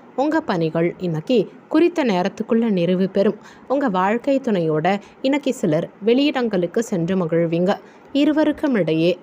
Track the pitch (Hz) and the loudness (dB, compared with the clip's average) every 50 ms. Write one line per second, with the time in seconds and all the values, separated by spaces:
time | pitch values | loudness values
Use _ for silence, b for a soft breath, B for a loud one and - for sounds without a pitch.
0 | - - - - 269 311 302 320 311 - 208 170 165 160 156 165 165 175 - - | -20 -10 -4 -2 -2 0 0 0 -2 -2 -2 -2 -2 -2 0 0 0 0 -2 -4
1 | 185 180 160 156 156 - 254 233 175 B B B B - - 311 339 339 339 - | -4 -4 -4 -4 -2 0 2 2 0 B B B B -2 2 2 2 2 2 0
2 | 294 240 196 180 180 196 - - 214 - 240 226 233 233 202 180 170 170 185 180 | 0 0 0 0 0 -2 -4 -6 -4 -2 0 0 2 0 0 0 0 0 2 0
3 | 190 185 190 196 202 214 202 214 B B B B B - 254 294 285 262 185 185 | 0 0 0 0 0 0 0 -4 B B B B B -4 -2 -2 0 0 0 0
4 | 185 196 214 240 - 285 277 269 269 262 202 180 165 160 156 156 156 175 202 196 | 0 0 0 -2 0 0 0 0 0 0 -2 0 0 0 0 0 0 0 0 -2
5 | B B B B - 262 277 285 277 269 240 - - 180 151 160 - - - - | B B B B -2 -2 -2 0 0 -2 -2 -2 0 0 0 0 -2 -4 -10 -4
6 | 202 214 240 262 285 294 - 269 247 226 208 185 175 170 - - 170 - - 175 | 0 2 2 2 2 2 0 0 -2 -2 0 -2 -2 -2 -2 -4 -4 -2 -2 -2
7 | 165 165 190 190 175 160 165 165 170 165 170 170 180 180 156 - B B B B | -2 0 0 0 0 0 0 0 0 0 0 0 0 0 0 -2 B B B B
8 | B B - 277 294 302 302 302 311 302 294 - - 294 254 220 170 160 165 160 | B B -2 0 2 2 2 2 2 0 0 0 -2 0 0 0 0 0 0 2
9 | 160 175 175 - | 2 2 0 0